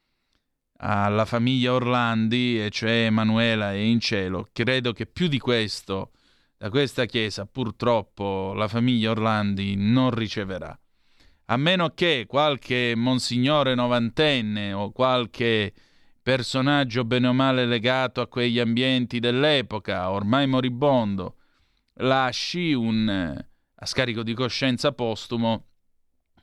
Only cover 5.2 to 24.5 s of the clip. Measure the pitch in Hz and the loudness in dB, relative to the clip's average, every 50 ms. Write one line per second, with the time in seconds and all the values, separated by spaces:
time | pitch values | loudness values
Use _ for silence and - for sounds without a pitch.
5.2 | 180 175 143 120 - 127 123 113 110 101 - - - - 98 95 - - _ _ | 0 0 0 0 0 0 0 0 0 -2 -6 -8 -8 -6 -6 -6 -6 -10 _ _
6.2 | _ _ _ _ _ _ _ - 107 107 98 139 143 123 - - 123 104 - 117 | _ _ _ _ _ _ _ -12 -8 -2 0 0 0 0 0 -2 -2 -2 -2 -2
7.2 | 110 107 - - 98 - - 131 127 110 104 - 113 120 120 110 98 - _ - | -2 -2 -4 -8 -10 -8 -6 -6 -6 -6 -4 -2 0 2 2 2 0 -4 _ -6
8.2 | 101 101 98 95 95 95 98 104 107 104 104 117 117 127 127 117 107 110 113 110 | -6 -4 -4 -4 -4 -4 -4 -4 -4 -2 0 0 2 2 2 2 2 0 0 0
9.2 | 107 110 110 107 104 101 98 95 98 98 98 98 98 107 120 131 131 127 117 117 | 0 0 0 0 0 0 -2 -2 -2 -2 -2 0 2 4 4 4 4 2 0 -2
10.2 | 110 98 - 110 101 95 95 87 78 76 - - _ _ _ _ _ _ _ _ | -4 -4 -4 -6 -6 -6 -6 -8 -10 -12 -16 -18 _ _ _ _ _ _ _ _
11.2 | - - _ _ _ - 113 123 143 170 190 180 170 156 - - 175 175 151 127 | -20 -20 _ _ _ -2 -2 0 2 2 2 2 0 0 0 0 0 2 2 0
12.2 | 104 - - 135 151 151 143 110 - - 123 123 123 120 117 117 117 127 131 123 | -2 -2 0 2 2 2 0 -2 -4 -4 -2 0 0 0 0 0 0 0 0 0
13.2 | - - 120 123 123 135 151 147 139 131 127 123 123 123 123 120 117 113 - - | -2 -2 0 0 2 2 4 2 2 2 2 0 2 2 2 0 0 0 0 2
14.2 | 156 151 143 127 110 107 104 104 104 101 98 98 104 98 - - 127 131 127 127 | 2 2 2 0 0 -2 -4 -4 -4 -4 -4 -4 -6 -4 -2 0 2 2 2 0
15.2 | 120 104 - - 120 117 113 107 104 98 - - _ _ _ _ _ _ _ _ | -2 -2 -4 -2 0 2 2 2 0 -2 -6 -12 _ _ _ _ _ _ _ _
16.2 | - 123 131 127 117 - - 131 127 139 147 143 139 123 110 127 123 113 127 123 | -2 0 0 0 0 -2 -2 0 2 2 2 2 0 0 -2 -2 0 0 2 2
17.2 | 123 127 123 131 135 135 131 127 123 120 120 117 104 123 127 131 131 123 - 127 | 2 2 2 2 2 2 2 2 2 2 0 0 2 2 2 2 0 -2 -2 -4
18.2 | 120 - - 131 120 123 117 120 120 113 117 120 127 131 131 127 123 110 - 120 | -6 -4 -2 -2 0 0 2 0 0 0 2 2 2 2 2 0 0 -2 -2 -2
19.2 | 113 120 120 127 143 156 151 139 117 95 104 104 - - 98 92 92 95 95 101 | 0 0 2 2 2 2 2 2 0 -2 -6 -8 -6 -4 -4 -2 -2 -2 -2 -2
20.2 | 101 101 123 139 143 135 131 131 127 127 123 120 143 143 135 123 113 104 98 95 | 0 2 2 2 2 2 2 0 0 -2 -2 0 2 2 4 2 2 0 -2 -4
21.2 | 90 92 - _ _ _ _ _ _ _ _ _ _ _ _ - - 131 131 135 | -6 -8 -12 _ _ _ _ _ _ _ _ _ _ _ _ -4 0 0 2 2
22.2 | 131 127 120 - - - - 175 175 165 147 123 113 113 110 110 110 107 98 95 | 0 -2 -2 -4 -6 -6 -4 -2 0 0 0 0 0 0 0 0 0 0 0 -2
23.2 | 90 80 69 - - - _ _ _ _ _ - - - - - 131 123 113 113 | -2 -4 -6 -8 -12 -16 _ _ _ _ _ -14 -12 -6 -4 -2 -2 -2 -2 -6
24.2 | 113 110 117 110 127 117 | -6 -6 -4 -4 -4 -4